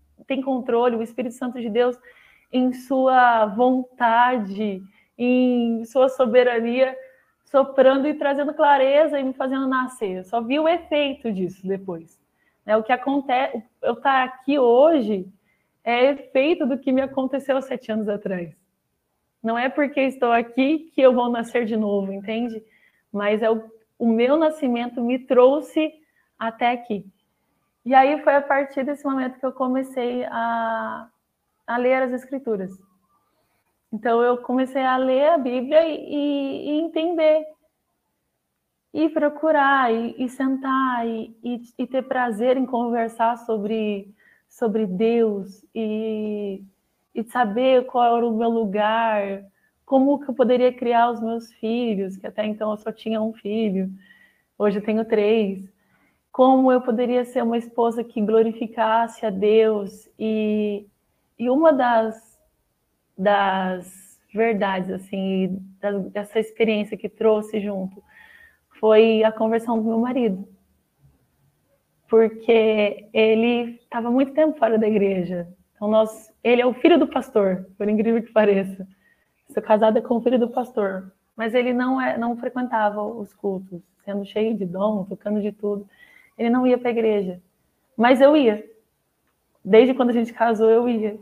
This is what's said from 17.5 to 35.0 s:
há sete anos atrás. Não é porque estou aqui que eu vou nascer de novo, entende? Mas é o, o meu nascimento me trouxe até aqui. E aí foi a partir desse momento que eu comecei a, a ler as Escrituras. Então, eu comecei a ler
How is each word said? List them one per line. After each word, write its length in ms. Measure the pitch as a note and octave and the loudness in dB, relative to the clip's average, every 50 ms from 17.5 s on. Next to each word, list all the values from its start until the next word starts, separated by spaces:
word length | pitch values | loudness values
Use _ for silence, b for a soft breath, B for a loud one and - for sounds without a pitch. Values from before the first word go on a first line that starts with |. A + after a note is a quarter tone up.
| C4 | -4
há 40 | C4+ | -2
sete 300 | C4 - B3+ - - - | -4 -6 -10 -10 -8 -6
anos 160 | G#3+ A3 G#3+ | -6 -4 -4
atrás. 480 | G#3+ G#3 G3+ - F#3+ F#3 F3+ F3 D#3+ - _ _ _ _ _ _ _ _ _ _ _ _ _ _ _ _ _ | -4 -6 -6 -6 -8 -8 -8 -8 -10 -14 _ _ _ _ _ _ _ _ _ _ _ _ _ _ _ _ _
Não 160 | - A3+ A3+ | -6 -4 -2
é 100 | A#3 B3 C4 | -2 -2 -2
porque 300 | C4 D4+ C#4+ C4+ C#4+ C#4 | 0 -2 -2 0 0 0
estou 300 | C4+ C4 C4 - B3 A#3 | -2 -2 0 0 0 2
aqui 600 | A#3 A#3 A#3 A#3 - B3+ C4 C#4 D#4+ D4+ - - _ | 2 2 0 -2 -2 0 0 2 0 -2 -4 -6 _
que 80 | D4+ | 4
eu 120 | C4 B3+ A#3+ | 6 6 6
vou 160 | B3 A#3+ A#3+ | 4 0 -2
nascer 360 | A#3+ A#3 A#3 - - A#3+ A#3+ | -2 -4 -4 -4 -4 -2 -2
de 100 | G#3+ A#3 | -2 -2
novo, 380 | A3 G#3+ G3+ G3+ G3+ G3 G3 G3 | -2 -2 0 -2 -2 -2 -4 -8
entende? 500 | G3 G3 A3 A3 A3+ B3 A#3 A3 G#3+ - b b b b b b b b b | -10 -8 -6 -6 -4 -4 -6 -8 -10 -16 b b b b b b b b b
Mas 300 | - G3+ G3+ G#3 G#3+ G#3+ | -8 -4 -2 0 0 2
é 80 | A3+ A3 | 2 0
o, 220 | A3+ A3 A3+ - - _ _ _ _ | 0 0 -4 -10 -20 _ _ _ _
o 100 | - A#3 | -2 0
meu 300 | A#3 A3+ A3+ A#3+ B3+ D4 | 0 2 2 2 2 2
nascimento 640 | D#4+ D#4+ D#4 D#4 - C#4+ B3 A#3+ A#3 A#3+ B3 - A#3+ | 2 2 0 0 -2 -4 -2 -2 -4 -6 -6 -6 -6
me 160 | A#3 A#3+ B3+ | -4 -2 -2
trouxe 720 | B3+ B3+ - B3+ A#3+ B3 C4 C#4+ D#4 D4 - - D#4+ D#4 D4+ - b b b b b b b b | -2 -2 2 4 6 6 6 6 2 -2 -4 -2 -2 -2 -2 -4 b b b b b b b b
até 340 | - A3+ A3+ A3+ - B3 A#3+ | -10 -8 -8 -4 -2 -2 -2
aqui. 340 | B3+ B3 - - G#3 G3 - - _ _ _ _ _ _ _ _ _ _ _ _ _ _ - | -2 -4 -6 -8 -8 -8 -10 -14 _ _ _ _ _ _ _ _ _ _ _ _ _ _ -2
E 120 | A#3+ C4+ | 4 4
aí 260 | C4 C4 C#4+ D4+ D4 | 6 6 4 2 0
foi 140 | - D4+ C#4 | 2 2 2
a 60 | C#4+ | 2
partir 420 | C#4 C#4+ C#4+ C#4 C#4+ C#4 - C#4 B3+ | 2 2 0 0 -2 -2 -4 -6 -4
desse 200 | D4 C#4+ C#4 - | -4 -6 -6 -6
momento 360 | C#4 C4+ C4 B3+ B3+ B3+ - | -4 -4 -4 -4 -6 -6 -8
que 60 | - | -8
eu 60 | B3+ | -6
comecei 720 | B3+ - C4 B3 B3+ C4 C4 C4 C4 C4 A#3+ B3 B3 B3 B3 | -4 -4 -4 -2 -2 -2 -4 -6 -6 -6 -6 -4 -4 -6 -6
a, 840 | - - A#3 A#3 A#3 A#3 A#3 A3+ A3+ A3+ A3 A3 A3 A3 A#3 A#3 - _ _ _ _ _ _ _ _ _ _ _ | -6 -6 -6 -4 -4 -4 -4 -4 -4 -4 -6 -6 -8 -10 -12 -16 -20 _ _ _ _ _ _ _ _ _ _ _
a 120 | - A#3 | -6 -4
ler 260 | B3 B3 B3+ C4 C4 C4 | -2 0 0 2 0 0
as 100 | B3 B3+ | -2 -4
Escrituras. 580 | B3 B3+ - C#4 C4 C4+ A#3 G#3+ F#3+ F#3 F#3 F#3+ - _ _ _ _ _ _ _ _ _ _ _ _ _ _ _ _ _ _ _ _ _ _ | -6 -8 -8 -10 -8 -6 -4 -4 -4 -6 -8 -12 -16 _ _ _ _ _ _ _ _ _ _ _ _ _ _ _ _ _ _ _ _ _ _
Então, 300 | A3 G#3 - A#3+ A#3 A#3 | -10 -6 -2 0 2 2
eu 160 | A#3+ B3 B3 | 2 2 0
comecei 460 | A#3+ A#3+ - B3 C4 C4 B3+ C4 C#4 C4 | -2 -2 -4 -2 -2 -2 -2 -2 -2 -2
a 120 | C4 C4 | 0 0
ler 340 | B3+ | 0